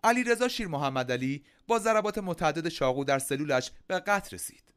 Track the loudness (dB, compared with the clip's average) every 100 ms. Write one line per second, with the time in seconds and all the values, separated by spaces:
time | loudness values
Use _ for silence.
0 | 4 4 2 2 0 -2 -4 -2 -2 -2
1 | 0 0 0 -4 _ _ -2 0 2 2
2 | 0 -4 -4 0 0 0 -4 0 0 2
3 | 2 0 0 -4 0 0 0 -12 _ -4
4 | 0 0 0 -12 -12 -14 _